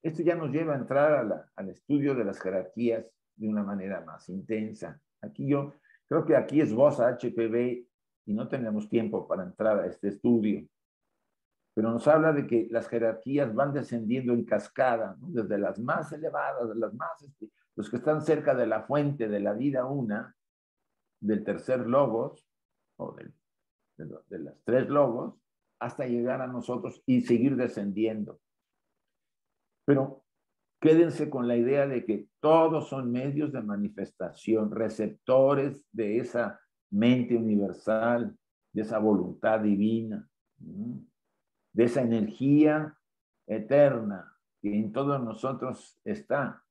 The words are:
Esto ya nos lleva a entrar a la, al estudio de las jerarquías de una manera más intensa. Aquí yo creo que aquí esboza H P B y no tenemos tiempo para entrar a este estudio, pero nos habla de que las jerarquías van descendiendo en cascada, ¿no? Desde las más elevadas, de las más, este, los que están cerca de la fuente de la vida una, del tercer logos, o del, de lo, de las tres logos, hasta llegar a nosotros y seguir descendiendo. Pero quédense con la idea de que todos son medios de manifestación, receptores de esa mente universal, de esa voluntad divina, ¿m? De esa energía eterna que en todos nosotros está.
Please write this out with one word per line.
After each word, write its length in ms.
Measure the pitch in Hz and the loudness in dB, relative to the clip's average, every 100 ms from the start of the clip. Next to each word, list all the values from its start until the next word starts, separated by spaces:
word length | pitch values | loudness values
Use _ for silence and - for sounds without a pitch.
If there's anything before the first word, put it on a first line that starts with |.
Esto 180 | - 151 | -4 0
ya 120 | 165 | 0
nos 160 | 170 151 | 0 -2
lleva 240 | 143 160 | -2 -2
a 40 | 139 | -4
entrar 340 | - 135 151 | 0 2 4
a 80 | 143 | 4
la, 280 | 110 85 - - | 0 -4 -8 -12
al 140 | 98 | -12
estudio 440 | 90 - 147 139 | -12 -2 0 0
de 100 | 127 | 0
las 140 | 101 95 | -2 -4
jerarquías 680 | 92 95 92 110 120 110 - _ _ _ | -4 -4 -6 -2 0 0 -6 _ _ _
de 80 | 107 | -4
una 140 | 107 | -2
manera 380 | 98 101 95 90 | -4 -6 -6 -8
más 280 | 80 82 - | -10 -18 -12
intensa. 720 | 95 - 107 110 110 87 - _ _ | -12 -6 -6 -6 -10 -14 -14 _ _
Aquí 260 | - - 139 | -16 -8 0
yo 280 | 143 143 - _ _ _ | 0 -2 -12 _ _ _
creo 180 | 156 160 | -2 4
que 80 | |
aquí 260 | 151 - 143 | 2 4 2
esboza 460 | 156 110 143 - 120 | 2 6 4 6 0
H 240 | 127 120 | 0 -4
P 160 | 110 113 | -2 0
B 400 | 117 123 123 - _ _ _ - | 0 0 -4 -12 _ _ _ -6
y 80 | |
no 140 | 104 120 | -6 -4
tenemos 400 | 135 113 107 107 | -4 -4 -4 -2
tiempo 400 | 117 107 101 - | -2 0 -4 -4
para 160 | 92 | -6
entrar 340 | 92 - 107 104 | -6 -2 0 2
a 80 | 90 | -2
este 220 | - 101 | -4 -6
estudio, 580 | 101 123 117 107 104 - _ _ _ _ _ _ _ _ _ _ | -2 2 4 2 -2 -6 _ _ _ _ _ _ _ _ _ _
pero 200 | - 110 | -2 0
nos 160 | 117 147 | 2 4
habla 240 | 156 160 | 6 4
de 160 | 147 104 | 2 0
que 180 | 117 110 | 0 0
las 200 | 113 - | -4 -4
jerarquías 640 | 120 113 110 131 143 120 | -2 -2 -2 -4 -2 0
van 180 | 107 143 | 0 0
descendiendo 600 | 139 120 120 110 127 123 | -2 -4 -6 -2 -2 0
en 120 | 120 | 0
cascada, 720 | 107 104 - - 131 117 101 92 | 0 -2 -2 0 0 0 -4 -10
¿no? 80 | 185 | -6
Desde 260 | 131 98 101 | -4 -2 -2
las 220 | 98 98 | -2 -4
más 320 | 120 165 156 | -4 -4 -4
elevadas, 580 | 151 156 147 143 135 117 | -8 -6 -4 -6 -6 -6
de 60 | |
las 180 | 107 107 | -4 -6
más, 280 | 117 165 156 | -6 -12 -12
este, 260 | 143 _ 110 _ _ - | -18 _ -20 _ _ -12
los 120 | 104 | -8
que 100 | 123 | -4
están 240 | 151 156 | 0 0
cerca 340 | 151 147 135 127 | 2 2 2 0
de 100 | 113 | 0
la 160 | 110 | -2
fuente 460 | - 143 143 139 110 | -2 0 0 -2 -2
de 100 | 101 | -2
la 140 | 101 | -2
vida 320 | 104 143 131 | -2 -2 -2
una, 500 | 127 143 113 104 - _ _ _ _ _ _ _ _ _ | -2 -4 -4 -6 -8 _ _ _ _ _ _ _ _ _
del 240 | 101 104 | -2 -2
tercer 420 | - 98 - 127 113 | -2 -6 -2 -2 2
logos, 580 | 131 135 110 139 - _ _ _ _ _ - | 2 2 0 -4 -8 _ _ _ _ _ -14
o 160 | - | -14
del, 200 | - - _ _ _ _ _ _ _ | -12 -20 _ _ _ _ _ _ _
de 60 | |
lo, 200 | 80 - _ | -16 -16 _
de 100 | 92 | -12
las 200 | 73 - | -12 -12
tres 240 | - 123 117 | 0 0 2
logos, 480 | 143 135 113 - - _ _ _ _ | 2 2 0 -8 -12 _ _ _ _
hasta 300 | 120 - 127 | -10 -6 -4
llegar 340 | 120 120 131 | -2 -2 -4
a 60 | 127 | -6
nosotros 560 | 127 120 123 190 - - | -8 -6 -8 -8 -8 0
y 140 | 127 | 2
seguir 340 | - 120 135 | 4 4 4
descendiendo. 840 | 127 123 110 101 98 110 110 104 - _ _ _ _ _ _ _ _ _ _ _ _ _ _ | 2 -2 -2 -6 -2 -2 -2 -8 -12 _ _ _ _ _ _ _ _ _ _ _ _ _ _
Pero 400 | - 139 139 - _ _ _ _ _ _ | 2 2 2 -8 _ _ _ _ _ _
quédense 480 | 160 160 170 143 147 | 6 6 6 2 -4
con 200 | 135 120 | -2 0
la 80 | 120 | 2
idea 320 | 120 143 139 | 2 2 0
de 160 | 123 | -2
que 240 | - 101 - _ | -2 -4 -6 _
todos 500 | 147 165 160 156 143 | 6 6 6 2 -2
son 220 | 135 123 | -6 -4
medios 420 | 123 139 143 151 | -2 -2 -2 -4
de 80 | 110 | -4
manifestación, 1120 | 104 101 104 - 98 _ 90 - - 110 107 | -6 -4 -4 -6 -10 _ -10 -6 0 0 0
receptores 1120 | 110 110 - 104 - - 131 135 139 143 143 _ | -2 -4 -2 -6 -6 2 4 6 4 0 -6 _
de 280 | 107 104 113 | -4 -2 -2
esa 420 | - 123 107 - _ _ _ | -2 -4 -4 -8 _ _ _
mente 480 | 101 120 127 120 117 | 2 4 4 2 0
universal, 1040 | 110 104 98 87 - 110 117 120 107 - _ _ _ | 2 0 0 -4 -2 0 2 0 -2 -10 _ _ _
de 100 | - | -6
esa 180 | 107 110 | -4 2
voluntad 580 | 107 101 - - 110 110 | 4 4 2 -2 0 2
divina, 720 | 107 98 110 113 113 107 - _ _ _ | 2 2 2 0 -4 -10 -12 _ _ _
¿m? 400 | - 92 117 - - _ _ _ _ _ _ | -16 -10 -10 -10 -16 _ _ _ _ _ _
De 120 | - | 2
esa 180 | 120 135 | 2 4
energía 920 | 120 113 104 - 135 147 151 156 156 - _ _ _ _ - | 2 0 -2 0 4 6 6 4 -2 -12 _ _ _ _ -8
eterna 840 | 110 107 139 143 120 107 95 - _ _ _ | -8 2 6 6 4 -4 -8 -12 _ _ _
que 100 | 101 | -2
en 200 | 104 107 | 0 0
todos 280 | 123 139 139 | -2 0 0
nosotros 800 | 117 104 131 135 131 - - _ | -4 -4 -6 -4 -8 -8 -16 _
está. 580 | 110 101 - 143 117 - _ | -8 -8 -4 -2 -2 -8 _